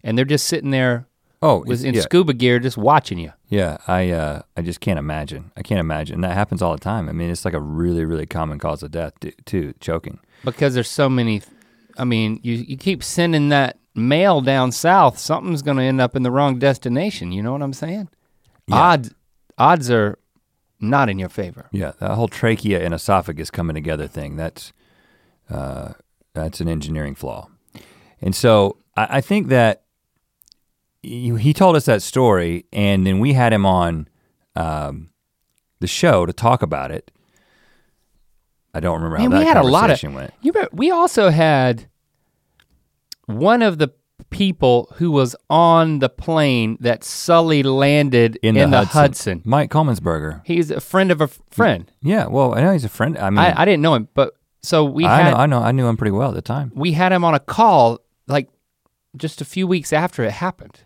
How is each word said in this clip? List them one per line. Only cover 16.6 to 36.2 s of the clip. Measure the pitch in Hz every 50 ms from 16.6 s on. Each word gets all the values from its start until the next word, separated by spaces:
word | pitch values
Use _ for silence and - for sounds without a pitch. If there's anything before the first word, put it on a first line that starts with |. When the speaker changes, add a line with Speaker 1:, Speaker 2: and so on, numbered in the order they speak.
| 135 139 135 - - 123 120 139 180 214 - - - 87
Speaker 1:
you | 90 98 104
know | 117
what | 131 139
I'm | 143 139 131
saying? | - - 160 180 214 202 - _ _ _ _ _ _ _ _ _ _ _
Speaker 2:
Yeah. | - -
Speaker 1:
Odds, | 120 156 180 170 143 120 - _ _ _ _ _ _ _ _ _
odds | - 123 143 175 165 135 123
are | 120 113 107 104 113 _ _ _ _ _ _ _ _ _ _ _ _ _
not | - 107 135 143 135 113
in | 95 95
your | 92 87
favor. | - - 101 87 - - - _
Speaker 2:
Yeah, | - - 90 73 - _
that | - 98 101
whole | 113 117 107
trachea | - - - 113 113 107 - 104 98 87 82
and | 87 85
esophagus | 78 - - 98 95 87 - 80 76 78 -
coming | - - 85 82 78
together | 78 73 80 80 76 76
thing, | 73 - 78 71 71 73
that's, | 78 80 82 _ - - - _ _ _ _ _ _ _ _ _ _ _ _ _ _ _ _
uh, | - 71 67 67 65 62 67 - - _ _ _ _ _ _ _ _
that's | 78 78 80 - -
an | 82 82
engineering | 82 78 71 73 80 78 76 71 69
flaw. | - - 65 53 - - _ _ _ _ _ _ - - _ _ _ _ _ _ _
And | - 95 95
so | - - 120 113 104 98 98 - _ _ _ _
I, | - 110 - -
I | 139
think | 131 - 202 208 190 127
that | 131 123 117 110 101 _ _ _ _ _ _ _ _ _ _ _ _ _ _ _ _ _ _ _ _ _ _ _ _ _ -
he, | 120 117 120 123 120 117
he | 117 104 147 151
told | - 196 185 165
us | 151 -
that | - 117 101
story, | - - - 135 127 117 101 90 85 85 85 87 - _
and | - 104 104 101 101 95 92
then | 95 95 95
we | 113 143 139
had | 127 123 117
him | 110 101 98
on, | 98 92 92 87 85 82 80 76 _ _ _ _ _ _ _ _ _ _
um, | 82 82 80 78 76 73 71 71 - 82 85 _ _ _ _ _ _ _ _ _ _ _ _ _ _
the | -
show | - - - - 170 127 92